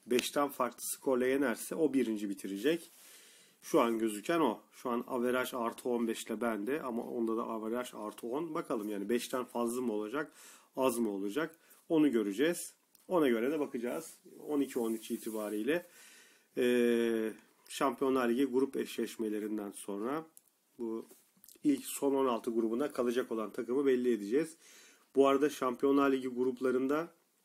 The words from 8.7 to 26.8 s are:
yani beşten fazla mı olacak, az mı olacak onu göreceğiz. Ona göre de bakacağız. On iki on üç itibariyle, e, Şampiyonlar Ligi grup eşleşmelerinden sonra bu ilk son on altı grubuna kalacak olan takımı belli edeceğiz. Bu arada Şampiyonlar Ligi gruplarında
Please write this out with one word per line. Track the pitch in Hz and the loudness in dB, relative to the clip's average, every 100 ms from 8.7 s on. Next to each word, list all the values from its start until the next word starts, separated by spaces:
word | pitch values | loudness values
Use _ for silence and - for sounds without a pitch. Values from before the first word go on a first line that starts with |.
| 120 104 | -4 -4
yani | 101 101 | -4 0
beşten | 120 - 131 123 | -2 0 -6 -4
fazla | 120 117 123 | -2 -2 -2
mı | 123 | -2
olacak, | 107 107 139 151 - - - _ 131 | -2 -4 -4 -6 -10 -20 -20 _ 0
az | 131 117 | 0 2
mı | 110 | 0
olacak | 98 101 123 160 - _ - - | -2 -2 -2 -4 -6 _ -14 0
onu | 160 147 | 4 4
göreceğiz. | 113 101 98 160 170 - - _ _ - | 4 0 2 0 0 -6 -14 _ _ -2
Ona | 180 139 | 2 4
göre | 113 127 | 2 0
de | 156 | -2
bakacağız. | 135 123 120 160 - - - - - | -2 -4 -4 -6 -8 -16 -20 -14 -2
On | 143 | 0
iki | 135 127 | 0 0
on | 113 | 0
üç | 113 - | -2 -4
itibariyle, | 113 117 110 104 107 120 170 - - - - - _ _ 139 | -6 -6 -4 -4 -2 0 -2 -4 -18 -20 -20 -20 _ _ 0
e, | 123 123 120 117 117 113 110 - - _ - | 2 4 4 4 2 0 -2 -6 -16 _ -12
Şampiyonlar | - 139 120 135 131 120 | -2 0 2 2 4 2
Ligi | 120 135 | 2 2
grup | 127 135 131 | 2 0 -2
eşleşmelerinden | 113 - 110 - 107 104 107 107 101 | -4 -4 -6 -4 -4 -2 -4 -4 -6
sonra | - - 98 117 151 160 - _ _ _ - | -10 -8 -6 -4 -6 -8 -18 _ _ _ -8
bu | 117 113 - - _ _ - - | -6 -6 -10 -20 _ _ -20 -2
ilk | 151 131 - | 0 0 -2
son | - 139 139 | -2 0 2
on | 131 | 2
altı | 113 120 | 2 0
grubuna | 113 113 120 147 | 0 2 0 -2
kalacak | 135 120 120 127 | 0 0 0 0
olan | 113 104 | -2 -4
takımı | 127 117 131 139 | -4 -2 2 4
belli | 127 123 | 4 4
edeceğiz. | 110 101 135 160 - - - - - _ 135 | 2 2 0 0 -6 -20 -20 -20 -20 _ 4
Bu | 135 | 6
arada | 139 147 | 6 2
Şampiyonlar | - 127 123 139 139 139 | 2 -2 2 4 6 4
Ligi | 131 127 | 2 0
gruplarında | 120 127 123 127 127 | -2 -2 0 0 2